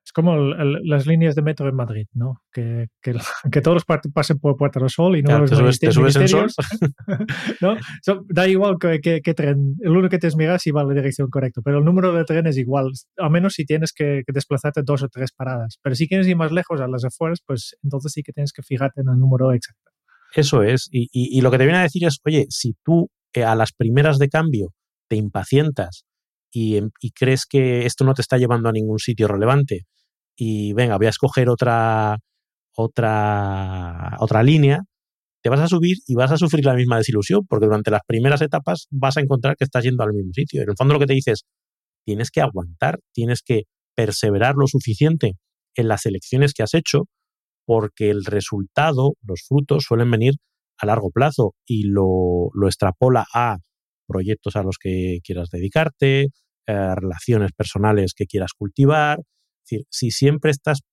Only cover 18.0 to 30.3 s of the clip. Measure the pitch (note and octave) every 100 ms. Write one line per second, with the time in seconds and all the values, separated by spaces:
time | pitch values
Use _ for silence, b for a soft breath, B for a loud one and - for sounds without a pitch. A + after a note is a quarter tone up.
18 | D3 D3+ C#3+ C#3+ C#3+ - - B2+ C3+ C#3
19 | C3 B2+ C3+ B2+ C3 A#2+ - _ _ _
20 | _ b b - C#3+ B2+ G#2 B2+ - B2+
21 | A#2+ B2+ B2 C3 B2+ B2+ C3+ F3+ E3+ F3+
22 | E3+ C#3+ D3+ D#3 C3+ - A#2 - - E3
23 | F3 _ _ B2 A2+ A2 A2 - A2+ C3
24 | D3+ C#3 C#3+ D#3+ D#3+ A2 - - _ _
25 | - G#2+ G#2+ G2 - C3+ D#3 C3 F2 -
26 | _ _ _ _ _ A#2 A2 G#2 G#2+ -
27 | A2+ - B2+ C3 - C#3 B2+ A#2+ A#2+ -
28 | C3 C3+ - B2+ B2 A#2 A2+ A2 A2 G#2+
29 | - A2 G#2 G2 A2+ C#3 C#3+ - - _
30 | _ _ _